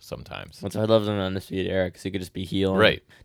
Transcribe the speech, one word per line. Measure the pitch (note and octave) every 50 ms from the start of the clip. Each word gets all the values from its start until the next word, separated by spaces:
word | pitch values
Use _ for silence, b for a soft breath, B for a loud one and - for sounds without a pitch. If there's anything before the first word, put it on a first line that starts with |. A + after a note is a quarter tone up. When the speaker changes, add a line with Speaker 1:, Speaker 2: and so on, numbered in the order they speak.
Speaker 1:
sometimes. | - - - - - - - - - - - -
Speaker 2:
That's | - G2+ -
why | G#2+ A2
I |
love | G#2+ A2+ A2 G#2
the | G#2 G#2+
Undisputed | G2+ F#2 F#2+ F#2+ F#2+ - - - F#2+ F2+ F#2
Era, | F2+ F#2+ F#2 F2+
'cause | - - -
he | G2
could | F#2+ F#2+ F#2
just | F2+ -
be | F#2 F#2+
heel | D#2+ F2+ F#2+ F#2+ F#2+
and | F#2+ F#2+
Speaker 1:
Right. | G#2+ G2+ C2+ - - b b b b